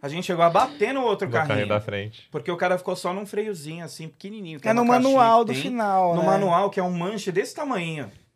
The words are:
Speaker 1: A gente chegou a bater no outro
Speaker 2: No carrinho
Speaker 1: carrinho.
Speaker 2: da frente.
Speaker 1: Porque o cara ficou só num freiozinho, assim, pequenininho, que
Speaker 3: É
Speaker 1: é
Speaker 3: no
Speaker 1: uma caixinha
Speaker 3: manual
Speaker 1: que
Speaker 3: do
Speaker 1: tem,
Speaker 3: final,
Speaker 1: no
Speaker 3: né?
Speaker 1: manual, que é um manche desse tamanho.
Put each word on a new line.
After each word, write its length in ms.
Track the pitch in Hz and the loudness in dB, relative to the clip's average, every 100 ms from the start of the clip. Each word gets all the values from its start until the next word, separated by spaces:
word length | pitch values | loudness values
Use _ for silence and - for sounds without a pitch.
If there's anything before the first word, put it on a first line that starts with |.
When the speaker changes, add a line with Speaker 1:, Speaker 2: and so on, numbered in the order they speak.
Speaker 1:
A 80 | 143 | -8
gente 160 | 160 | -8
chegou 180 | 185 170 | -4 4
a 60 | 170 | 4
bater 440 | 170 262 - 214 | 4 2 0 -2
no 80 | 269 | 0
outro 240 | 247 196 185 | 0 0 -2
Speaker 2:
No 60 | |
carrinho 160 | 120 151 | -2 0
Speaker 1:
carrinho. 200 | 104 101 | 0 2
Speaker 2:
da 120 | 104 | 0
frente. 460 | 104 101 104 - - | -2 -6 -8 -12 -12
Speaker 1:
Porque 200 | 151 139 | -10 -6
o 60 | 175 | -2
cara 220 | 180 180 | 0 0
ficou 180 | 180 180 | -2 -6
só 160 | 180 | -4
num 140 | 185 202 | -6 -6
freiozinho, 580 | 208 214 190 147 165 | -6 -6 -6 -10 -12
assim, 240 | 165 - 156 | -12 -14 -16
pequenininho, 500 | _ 196 220 180 156 | _ -16 -14 -12 -8
que 80 | 214 | 0
Speaker 3:
É 40 | |
Speaker 1:
é 40 | |
Speaker 3:
no 80 | 233 | 2
Speaker 1:
uma 120 | 240 | 4
caixinha 180 | 247 254 | 4 4
Speaker 3:
manual 260 | 269 233 226 | 6 6 6
Speaker 1:
que 60 | 233 | 4
Speaker 3:
do 60 | |
Speaker 1:
tem, 100 | 131 | 0
Speaker 3:
final, 520 | 262 247 214 190 185 170 | -2 -2 0 2 2 4
Speaker 1:
no 40 | |
Speaker 3:
né? 40 | 175 | 4
Speaker 1:
manual, 440 | 190 196 175 202 | 4 4 2 2
que 100 | 196 | 0
é 20 | |
um 80 | 180 | -2
manche 400 | 180 175 214 - | -2 -4 -4 -4
desse 240 | 175 233 | -2 -4
tamanho. 560 | - 294 233 165 156 113 - _ | -6 -4 -4 -4 -6 -10 -14 _